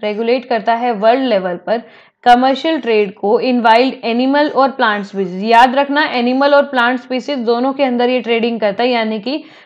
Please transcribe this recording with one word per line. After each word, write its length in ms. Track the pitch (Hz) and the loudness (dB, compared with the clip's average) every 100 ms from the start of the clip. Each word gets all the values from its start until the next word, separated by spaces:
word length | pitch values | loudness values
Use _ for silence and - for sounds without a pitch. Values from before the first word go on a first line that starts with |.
रेगुलेट 420 | 214 208 233 254 254 | -6 -4 -2 -2 -2
करता 280 | 226 196 | -2 0
है 180 | 233 247 | 0 -2
वर्ल्ड 320 | 208 220 262 | 0 2 2
लेवल 320 | 262 202 185 175 | 0 -2 -2 -6
पर 260 | - 233 240 - _ _ | -4 -6 -6 -20 _ _
कमर्शियल 580 | 240 247 262 269 320 311 | 4 4 4 0 -2 -2
ट्रेड 320 | 233 214 208 | 0 0 0
को 280 | 202 202 226 | -2 0 0
in 200 | 254 247 | 0 2
wild 300 | 226 226 262 - 233 | 4 4 2 -2 -4
animal 480 | 233 262 285 302 | -2 0 2 0
और 180 | 247 269 | 2 0
प्लांट 340 | 269 233 208 196 | 0 -2 -2 -6
स्पीशीज। 380 | 196 180 185 | -6 -6 -4
याद 320 | 214 226 254 269 | 2 4 4 2
रखना, 280 | 277 285 | 0 0
एनिमल 520 | 311 247 240 262 285 285 | -2 -2 0 2 2 2
और 80 | |
प्लांट 360 | 285 262 240 254 | 2 0 0 -2
स्पीशीज 380 | 254 254 - 277 | -6 -8 -6 -4
दोनों 360 | 226 233 262 | -2 0 -2
के 100 | 269 | -2
अंदर 260 | 285 240 240 | -2 0 0
ये 120 | 254 | 0
ट्रेडिंग 380 | 226 233 233 226 | -2 -2 -2 -2
करता 240 | 208 196 | -2 -2
है, 60 | 247 | -2
यानी 300 | 240 220 220 | -2 -2 -6
कि 240 | 240 302 - - | -6 -8 -10 -20